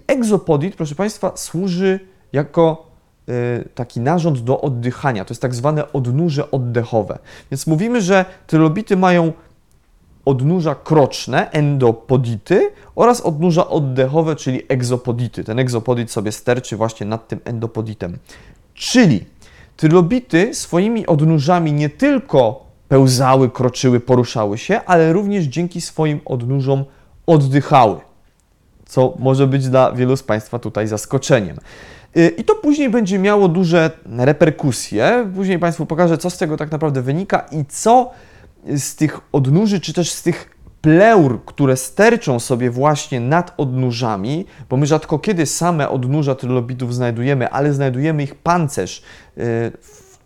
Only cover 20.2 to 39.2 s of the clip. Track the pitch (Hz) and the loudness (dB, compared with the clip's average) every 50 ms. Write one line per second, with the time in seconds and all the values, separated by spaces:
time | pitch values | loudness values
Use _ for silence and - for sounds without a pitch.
20.2 | 247 - - 165 190 240 330 - - - - 175 196 220 240 220 - - 165 143 | -4 0 0 0 0 0 -2 -8 -10 -4 -2 -2 0 0 -2 -2 -2 0 0 2
21.2 | 156 160 165 151 131 160 180 175 165 156 147 147 147 147 - - 262 285 285 254 | 2 2 2 2 2 2 0 0 0 0 -2 0 -2 -2 -2 0 0 2 2 0
22.2 | - - - 139 123 110 117 - - - _ _ _ - 143 135 135 131 123 120 | -2 0 2 4 4 2 0 -4 -14 -20 _ _ _ 2 4 6 6 6 4 2
23.2 | 135 127 131 135 131 120 - - - 127 - - - 131 123 120 120 - 127 123 | 2 4 4 4 4 2 0 -2 -2 -2 -2 0 0 2 2 2 2 2 2 2
24.2 | 120 - - 120 107 101 104 113 - - 190 233 - - 180 170 160 160 165 202 | 2 0 -2 -4 -2 -2 -4 -6 -4 -4 -4 -4 0 2 2 4 4 4 2 0
25.2 | 208 202 202 202 165 135 120 160 175 175 - 175 165 - - - 156 156 147 147 | 0 -2 -2 -2 -2 -2 -4 -4 -4 -4 -6 -8 -12 -10 -6 -4 -2 -2 -2 -4
26.2 | - - 135 123 120 123 139 139 131 135 139 139 139 - _ _ _ _ _ _ | -6 -6 -6 -6 -4 -2 -2 -2 0 0 0 0 -2 -6 _ _ _ _ _ _
27.2 | - - 165 151 139 131 135 143 127 - 147 135 120 107 90 76 - _ _ _ | 0 4 4 4 4 4 2 0 0 4 4 4 6 4 2 -2 -10 _ _ _
28.2 | _ _ _ _ _ _ _ _ _ _ _ _ _ - - 131 127 127 - - | _ _ _ _ _ _ _ _ _ _ _ _ _ -6 0 2 2 2 0 0
29.2 | 120 131 135 135 139 135 131 139 131 131 127 131 127 - - 123 127 127 135 135 | 0 0 2 2 2 2 2 0 0 2 4 4 4 4 2 0 0 0 0 -2
30.2 | - - 107 110 - - - 117 - 110 - 104 110 107 107 104 - - 139 131 | -2 -4 -4 -4 -4 -6 -10 -8 -8 -6 -4 -4 -4 -4 -4 -6 -6 -4 -4 -4
31.2 | - - 143 120 98 80 69 - - - - - - - - - - _ - 165 | 0 2 0 0 0 -2 -10 -14 -18 -20 -20 -20 -20 -20 -20 -20 -18 _ 0 2
32.2 | 165 170 - - 226 - 427 427 - 294 285 302 285 254 202 247 220 180 202 196 | 2 2 2 -2 0 0 0 0 2 0 2 2 2 0 0 0 0 0 0 0
33.2 | 185 208 208 208 196 180 160 185 190 165 170 170 160 156 160 - - - 110 120 | 2 2 4 4 4 2 2 2 0 2 4 2 2 2 -2 -6 -18 -12 -4 0
34.2 | 123 139 151 - 175 156 143 - - 143 113 - - - - 104 120 170 233 247 | 2 2 4 4 4 2 2 0 -2 -2 -2 -2 -6 -6 -2 0 2 2 2 2
35.2 | 233 196 185 190 196 185 190 165 175 170 160 - 151 - 160 151 180 170 165 147 | 0 -2 -4 -4 -2 -2 -2 0 0 -2 -2 -2 -4 -4 0 2 2 2 2 0
36.2 | - 180 - - 190 156 156 151 151 151 160 143 160 151 139 131 123 131 139 170 | -2 -6 -4 -4 -4 -4 -4 -4 -6 -6 -4 -4 -2 -2 -2 -2 -2 -2 -4 -4
37.2 | 196 - - 143 - - - 160 143 - - - - 220 233 254 247 247 - - | -4 -2 -2 -4 -4 -4 -6 -6 -6 -6 -8 -2 2 4 4 4 4 0 -8 -20
38.2 | - - - - - - _ _ - - 135 143 - - - - 156 147 - - | -20 -20 -20 -20 -20 -20 _ _ -10 -6 -6 -6 -6 -6 -4 -2 -2 -2 -2 -6